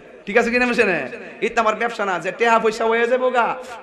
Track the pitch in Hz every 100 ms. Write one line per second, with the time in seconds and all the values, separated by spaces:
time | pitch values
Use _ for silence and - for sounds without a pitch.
0 | - - - 208 226 247 247 233 208 165
1 | 127 - 170 143 220 233 220 208 233 233
2 | 202 175 180 180 233 226 226 214 226 226
3 | 233 254 254 247 214 139 - -